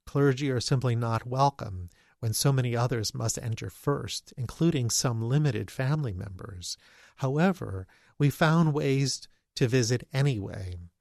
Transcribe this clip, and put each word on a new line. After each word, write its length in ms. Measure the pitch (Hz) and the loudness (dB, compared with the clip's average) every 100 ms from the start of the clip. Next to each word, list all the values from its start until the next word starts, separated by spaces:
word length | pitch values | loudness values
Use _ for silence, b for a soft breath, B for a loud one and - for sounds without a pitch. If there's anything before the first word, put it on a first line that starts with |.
| - | -4
Clergy 420 | 143 143 131 147 | 2 2 2 0
are 100 | 123 | -2
simply 360 | - 131 123 117 | 0 0 0 0
not 320 | 117 113 123 | 0 -2 -2
welcome 640 | 131 139 - 104 92 87 b b b | 2 2 0 -10 -10 -12 b b b
when 120 | 113 | -4
so 180 | 107 143 | 0 2
many 240 | 131 123 117 | 2 2 0
others 380 | 123 120 104 | 0 0 -4
must 240 | 127 117 - | -4 -4 -4
enter 320 | 113 113 110 | -4 -6 -8
first, 640 | - - 139 - - - - | -6 -2 -2 -4 -10 -12 -10
including 540 | 117 - 165 151 117 | -8 0 2 2 0
some 320 | - 135 113 | 0 0 0
limited 480 | 113 143 151 - - | 0 2 2 0 -4
family 420 | - 131 156 131 | -2 0 0 -2
members. 640 | 87 101 92 - 92 - - B B B B | -4 -8 -10 -14 -12 -12 -12 B B B B
However, 680 | 131 147 185 175 110 95 95 b b b | -2 2 2 2 -4 -8 -10 b b b
we 140 | 143 | 2
found 420 | - 160 165 160 | 4 4 6 4
ways 540 | 147 143 135 135 - - _ _ - | 2 2 2 0 -2 -10 _ _ -2
to 120 | 127 | 2
visit 400 | 127 113 123 - | 4 2 0 -2
anyway, 600 | 135 143 110 98 95 92 87 87 _ | 0 0 0 -6 -8 -10 -12 -16 _